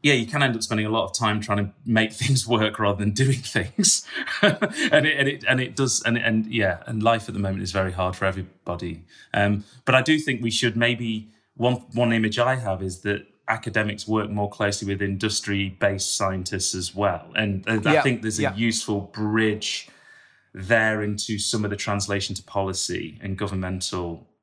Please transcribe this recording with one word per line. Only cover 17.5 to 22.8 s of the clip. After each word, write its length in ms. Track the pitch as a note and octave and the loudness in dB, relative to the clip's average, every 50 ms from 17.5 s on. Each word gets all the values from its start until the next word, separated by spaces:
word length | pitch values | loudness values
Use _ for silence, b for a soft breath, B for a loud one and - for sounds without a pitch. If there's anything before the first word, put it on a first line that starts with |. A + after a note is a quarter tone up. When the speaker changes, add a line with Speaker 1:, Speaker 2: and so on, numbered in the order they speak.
| G2 F#2+ - - | -2 -2 -2 -2
Speaker 1:
uh, 120 | A2+ A2 - | -2 0 4
I 80 | - D#3 | 4 4
Speaker 2:
Yeah, 80 | D#3 | 4
Speaker 1:
think 200 | C3+ C#3 B2 A2 | 4 2 0 0
there's 160 | G#2 A2 G#2 - | -2 -4 -2 0
a 40 | |
Speaker 2:
yeah. 120 | - - F#2+ | -2 -2 0
Speaker 1:
useful 480 | G2+ A#2 A#2 A2 - - - G#2+ G2+ G2 - - | 0 0 0 0 0 -2 -2 -2 -2 -4 -6 -6
bridge 760 | A2 A2 G#2 G#2+ A2+ A2 G#2+ G#2 - - - - - - B B B B B B B B B B B B B | -4 -2 0 2 2 2 2 0 -2 -4 -6 -6 -6 -10 B B B B B B B B B B B B B
there 500 | _ F#2+ F#2+ F#2 A#2 A2+ A2 A2 A2 G#2+ | _ -12 0 2 4 4 4 4 2 0
into 360 | G#2+ G#2 G#2 G#2 - - A2 G#2 | -2 -2 -2 -4 -4 -4 -4 -2
some 260 | G#2 - - G#2+ G#2+ | -2 -2 -2 -2 -2
of 60 | G2+ | -2
the 60 | G2+ | -4
translation 580 | G2 - - G#2 G2+ G2 - G2+ G2+ G2 - G2 | -4 -4 -2 -2 -2 -2 -2 -2 -2 -2 -4 -8
to 60 | - | -10
policy 760 | - - - G2+ G2 F#2+ F#2 - | -10 -6 -4 -2 -2 -2 -2 -4